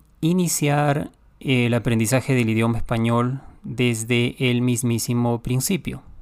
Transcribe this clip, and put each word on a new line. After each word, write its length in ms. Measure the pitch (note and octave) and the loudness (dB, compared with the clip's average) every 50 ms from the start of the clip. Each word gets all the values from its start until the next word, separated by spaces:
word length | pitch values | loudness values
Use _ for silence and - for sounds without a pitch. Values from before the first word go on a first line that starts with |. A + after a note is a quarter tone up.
| _ _ _ _ | _ _ _ _
iniciar 880 | - D#3+ F3 F#3 F3+ D#3+ - - D3+ C#3+ C#3+ D3 D3 D3 C#3 D#3 - - - _ _ _ _ - | -2 0 2 2 0 0 -2 -2 0 0 2 2 2 0 0 -2 -4 -8 -12 _ _ _ _ -8
el 340 | - C#3+ C3 B2 A#2+ A#2 A#2+ | -2 0 2 2 2 2 2
aprendizaje 600 | A#2+ G#2 B2 A#2 A2+ A2+ G#2+ C3 B2+ - - C3+ | 0 0 2 2 2 2 2 2 0 2 2 2
del 160 | B2 A#2+ A2 | 2 2 2
idioma 280 | A2 A2+ A2+ A#2 A2+ A2+ | 2 2 2 2 0 0
español 640 | - - B2 A2+ A2+ A#2 A#2 A#2 A#2+ B2 C3+ C3+ - - - - - | -2 -2 -2 0 0 2 2 2 2 0 -2 -6 -8 -14 -20 -16 -14
desde 840 | - A#2 A2+ B2 B2 A#2 A2 A2+ A2+ B2 A#2+ A#2+ B2 - - C3+ B2 | -8 -4 0 0 0 0 -2 -2 0 2 2 2 0 -2 -2 0 0
el 120 | B2 A#2+ B2 | 2 2 2
mismísimo 800 | B2 A#2+ A2+ B2+ A#2+ A#2 A2+ - - A#2+ A#2+ A#2+ A#2+ A#2+ A2+ - | 0 0 0 0 0 0 0 -2 -2 0 0 0 0 0 -2 -2
principio. 600 | B2 B2 C3 C3+ - G3 D3+ - - - - - - - - | -2 -2 -2 0 -2 -2 -4 -4 -6 -10 -10 -12 -18 -20 -20